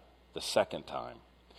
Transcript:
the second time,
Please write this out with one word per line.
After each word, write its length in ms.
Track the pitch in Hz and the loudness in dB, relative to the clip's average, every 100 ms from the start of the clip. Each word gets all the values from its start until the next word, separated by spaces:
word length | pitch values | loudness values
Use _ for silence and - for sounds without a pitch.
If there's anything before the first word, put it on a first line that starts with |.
| - - - | -20 -20 -12
the 80 | 80 | -8
second 440 | - - 104 80 | 2 4 4 0
time, 340 | 71 - - 117 - - - | -6 -6 -6 -12 -18 -20 -20